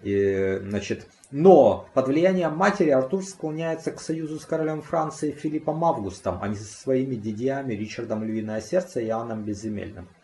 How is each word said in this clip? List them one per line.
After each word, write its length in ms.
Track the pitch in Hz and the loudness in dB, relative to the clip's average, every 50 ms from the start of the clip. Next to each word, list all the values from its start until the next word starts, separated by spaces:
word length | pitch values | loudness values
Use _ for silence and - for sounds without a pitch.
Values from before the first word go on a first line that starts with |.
| 107 | -2
И, 560 | 104 101 101 101 98 98 95 95 95 95 95 | 0 0 2 2 2 2 2 0 0 0 -2
значит, 460 | 95 98 104 101 98 - 113 - - - _ _ - - | -4 -4 -6 -6 -4 -4 -6 -6 -8 -20 _ _ -20 -10
но 540 | 139 139 160 190 185 151 131 107 95 95 - - - | -4 6 8 10 10 12 10 8 6 2 -4 -2 0
под 120 | 135 131 | 0 0
влиянием 500 | 131 139 160 175 190 185 190 175 156 151 | 2 2 4 4 4 4 4 0 0 0
матери 340 | 160 190 208 202 190 180 151 | 2 2 2 4 4 2 4
Артур 340 | 139 131 131 131 - 196 190 | 4 4 2 2 -2 -4 -4
склоняется 640 | 190 - - - 156 156 156 165 165 160 156 - 156 | -6 -12 -8 -8 -6 -4 -4 -4 -4 -4 -4 -6 -8
к 100 | 147 - | -8 -8
союзу 380 | - - 160 160 160 151 156 151 | -6 -6 -6 -4 -4 -6 -8 -10
с 80 | - | -6
королем 360 | - 165 160 160 156 156 151 | -4 -4 -2 -2 -2 -2 -4
Франции 500 | 147 - - 165 156 156 151 - - 151 | -6 -2 -2 -2 -2 -2 -4 -4 -4 -4
Филиппом 520 | 139 - - 156 151 151 - - 151 160 170 | -4 -4 -6 -4 -4 -2 -4 -2 -2 2 2
Августом, 540 | 170 156 - 104 95 90 - - 101 87 - | 2 2 0 -2 -8 -8 -4 -4 -4 -4 -2
а 80 | 101 101 | -4 -4
не 60 | 107 | -4
со 100 | 101 110 | -6 -8
своими 520 | - - - - 131 131 131 131 135 131 | -14 -16 -12 -2 0 0 0 2 0 -4
дядьями 580 | 110 101 110 107 104 120 131 135 139 135 131 113 | -6 -4 -6 -6 -2 -2 -2 -2 -2 -4 -4 -4
Ричардом 480 | 98 107 107 - - 117 110 113 110 | -6 -6 -8 -8 -10 -6 -4 -4 -4
Львиное 380 | 110 110 110 110 107 107 107 110 | -4 -4 -4 -4 -4 -4 -6 -6
Сердце 400 | 110 - - 185 185 - - 131 | -6 -2 -2 -2 -2 -2 -6 -4
и 60 | 113 | -2
Иоанном 360 | 110 113 113 113 117 113 110 | -2 -2 -4 -4 -6 -8 -6
Безземельным. 680 | 104 107 104 98 107 110 104 101 95 101 104 92 87 - _ _ | -6 -6 -6 -6 -6 -6 -6 -6 -8 -10 -12 -14 -16 -18 _ _